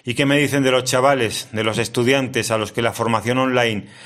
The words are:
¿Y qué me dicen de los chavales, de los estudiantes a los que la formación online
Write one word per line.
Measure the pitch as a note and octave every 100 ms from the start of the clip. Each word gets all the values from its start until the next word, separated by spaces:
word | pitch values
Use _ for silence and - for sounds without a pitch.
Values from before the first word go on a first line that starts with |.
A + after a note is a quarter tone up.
| B2
¿Y |
qué | A#2 C#3
me | C#3+
dicen | C#3+ C#3+
de | C3
los | B2+
chavales, | B2+ B2+ C#3 C3+ A2 - -
de | G#2+
los | A2 G#2+
estudiantes | A2+ B2 A#2+ C#3 B2 A#2 G#2+
a | A2
los | G2+
que | -
la | A2+
formación | G2+ A2+ A2 A2 B2+
online | C3 B2+ A#2 G#2 - -